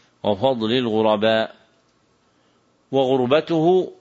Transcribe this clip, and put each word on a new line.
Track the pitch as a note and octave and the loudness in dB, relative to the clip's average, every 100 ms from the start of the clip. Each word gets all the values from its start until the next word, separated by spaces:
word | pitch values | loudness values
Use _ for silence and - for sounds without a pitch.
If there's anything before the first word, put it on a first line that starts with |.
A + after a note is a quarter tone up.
| _ _ | _ _
وفضل | G2+ G2+ C3 B2 A2 | -4 -2 -2 -2 -2
الغرباء، | B2+ A#2+ A2 A2 G#2+ A2 A2 A2 - _ _ _ _ _ _ _ _ _ _ _ _ - | -2 -2 0 2 2 2 0 -2 -10 _ _ _ _ _ _ _ _ _ _ _ _ -6
وغربته | C3+ B2+ C3+ A#2+ D3+ D#3 E3 E3 F#3 - - | -2 0 0 2 0 0 0 2 2 0 -10